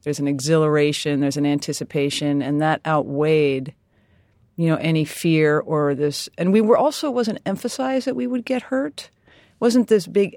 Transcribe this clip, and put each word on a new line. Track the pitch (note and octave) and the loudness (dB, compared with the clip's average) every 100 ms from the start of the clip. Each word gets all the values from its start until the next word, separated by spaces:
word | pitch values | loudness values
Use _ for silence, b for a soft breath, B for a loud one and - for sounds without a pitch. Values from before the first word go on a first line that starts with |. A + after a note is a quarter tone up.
There's | D3 D3 | -8 -4
an | C#3+ | -2
exhilaration, | C#3 C#3 D#3+ D3+ D3+ D3 D3 D3+ C#3+ | -2 0 2 2 2 2 0 -2 -2
there's | C#3 D3 | -2 0
an | D3 | 0
anticipation, | C#3+ - C#3+ - D3+ C#3+ - D3 C#3+ | -2 -4 -8 -4 -2 -2 -2 -2 -2
and | C3 D3 | -2 0
that | D#3 D#3 | 0 -2
outweighed, | D#3+ D#3 C3+ C#3 D3+ D#3 C#3+ C3+ C3+ - _ _ _ _ _ _ _ - | -2 -2 -2 -2 2 2 2 0 -6 -16 _ _ _ _ _ _ _ -2
you | E3 | 0
know, | D#3+ | 0
any | E3 D#3+ | 0 0
fear | D3+ - E3+ D#3 D3+ D3+ | -2 -2 2 4 4 2
or | - D#3 D3 | 0 0 0
this. | C#3 D3 C#3+ - - | 0 -2 -4 -10 -4
And | F3+ | 2
we | G#3+ | 4
were | G#3+ - | 6 4
also, | C#4+ D4 D4+ | 4 0 -4
wasn't | B3 A3 G3 - | -2 -2 -4 -6
emphasized | G3 A#3+ - C4 C4 B3+ | -6 -6 -6 -2 -2 -2
that | B3 | -4
we | B3 | -4
would | B3 | -4
get | A#3 B3+ | -4 -6
hurt. | - C4 D4 - - b b b b b | -2 -4 -4 -8 -20 b b b b b
Wasn't | A#3 A#3+ G#3 | 2 2 4
this | G#3+ E3+ | 2 2
big | F#3+ G3 | 0 0